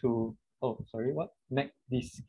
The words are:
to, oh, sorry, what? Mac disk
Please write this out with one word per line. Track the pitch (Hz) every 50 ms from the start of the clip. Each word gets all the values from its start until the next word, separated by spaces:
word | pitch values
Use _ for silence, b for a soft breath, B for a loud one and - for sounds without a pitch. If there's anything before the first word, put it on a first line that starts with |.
to, | - 123 117 117 113 113 110 - _ _ _ _
oh, | 131 123 110 - - -
sorry, | - 110 113 131 147
what? | 151 165 - - _ _ -
Mac | 131 135 - - - _ _ -
disk | 127 127 120 - - - -